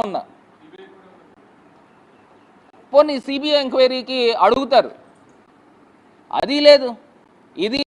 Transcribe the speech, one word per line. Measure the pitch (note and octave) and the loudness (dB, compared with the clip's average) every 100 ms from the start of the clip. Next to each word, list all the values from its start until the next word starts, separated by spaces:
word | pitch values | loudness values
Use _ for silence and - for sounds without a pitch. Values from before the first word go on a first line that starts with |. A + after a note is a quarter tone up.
| A3 | -2
ఉన్నా. | E3+ - - _ _ - - - - - - - - - _ _ _ _ _ _ _ _ _ _ _ _ - - | -6 -12 -18 _ _ -20 -20 -20 -20 -20 -20 -20 -20 -20 _ _ _ _ _ _ _ _ _ _ _ _ -20 0
పోనీ | C#4 D4+ C#4 | 2 2 0
సీబీఐ | A#3+ C#4 D4+ D4 | -6 -6 -2 -2
ఎంక్వైరీకి | C4+ C4 B3+ B3+ B3 C4 A#3+ - F#3 | -2 0 0 0 -6 -4 -2 2 2
అడుగుతారు, | B3 C4+ B3+ C3 - - _ _ _ _ _ _ _ _ _ _ _ _ | 2 2 0 0 -6 -20 _ _ _ _ _ _ _ _ _ _ _ _
అది | - F#3+ C#4+ D4 | -6 -4 2 6
లేదు, | C#4+ B3+ A3+ - _ _ _ _ - | 6 4 -10 -18 _ _ _ _ -8
ఇది | G3+ C4+ | -6 -4